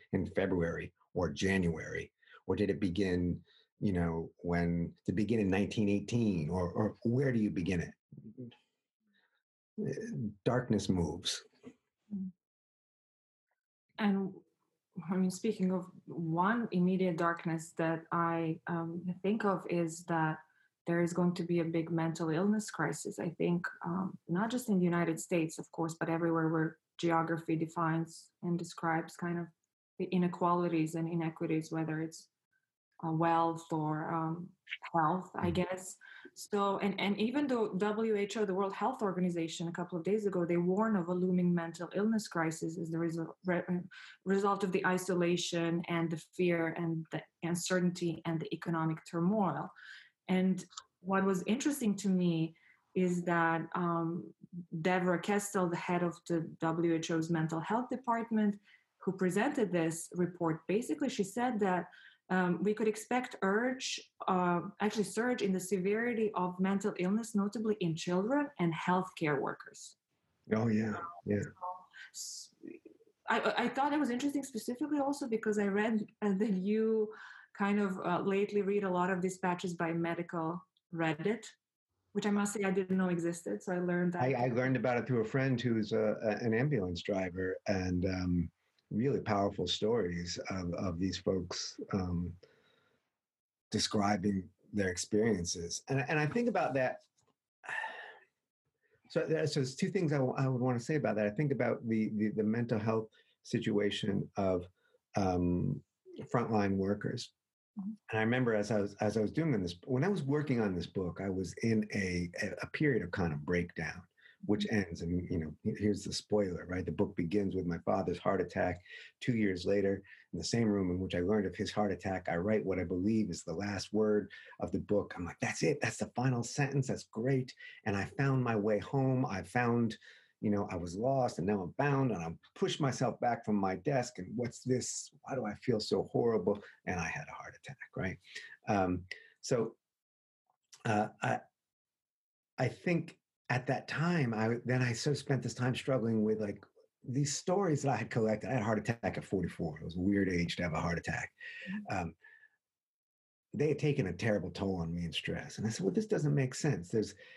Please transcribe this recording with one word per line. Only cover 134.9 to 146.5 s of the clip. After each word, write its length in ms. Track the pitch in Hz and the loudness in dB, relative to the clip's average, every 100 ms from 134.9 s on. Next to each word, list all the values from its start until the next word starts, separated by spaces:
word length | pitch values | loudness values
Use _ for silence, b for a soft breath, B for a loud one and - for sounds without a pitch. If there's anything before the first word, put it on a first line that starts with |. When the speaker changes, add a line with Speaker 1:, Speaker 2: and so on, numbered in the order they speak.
| - - - | -8 -10 -16
Speaker 1:
Why 100 | - | -8
do 120 | 135 110 | -6 -4
I 100 | 104 | -6
feel 240 | - 113 | -2 -2
so 280 | - 101 - | 2 0 0
horrible? 500 | 123 120 113 92 101 B B - | 2 2 2 2 -2 B B -6
And 140 | 90 | -4
I 80 | 82 | -4
had 180 | - - | -6 -8
a 60 | - | -12
heart 200 | - - | -14 -16
attack, 180 | - - - - | -18 -16 -12 -6
right? 220 | 95 90 B B B B - | -6 -6 B B B B 0
Um, 320 | 104 92 90 92 B B B | 2 2 0 -4 B B B
so, 320 | - 120 110 - _ _ _ _ _ _ _ _ _ - - | -2 0 0 -4 _ _ _ _ _ _ _ _ _ -8 0
uh, 220 | 107 107 - | 2 2 0
I, 160 | 120 117 - _ _ _ _ _ _ _ _ _ _ - | -2 -2 -4 _ _ _ _ _ _ _ _ _ _ -2
I 80 | 131 | -2
think 500 | - - 170 - - _ _ _ | 0 0 0 0 -12 _ _ _
at 160 | 123 - | -2 0
that 200 | 120 - | -2 -2
time, 460 | - 165 175 127 | -2 0 2 2
I, 220 | 110 110 117 117 | 2 0 0 0
then 160 | 127 | 2
I 100 | 127 | 2
sort 240 | 117 - 143 | 0 0 -2
of 40 | |
spent 220 | - 131 | 0 0
this 120 | 117 | 0
time 200 | - 123 | -2 -2
struggling 480 | 120 - 131 113 110 107 | -2 0 0 2 2 2
with, 160 | 107 | 2
like, 200 | 104 | 0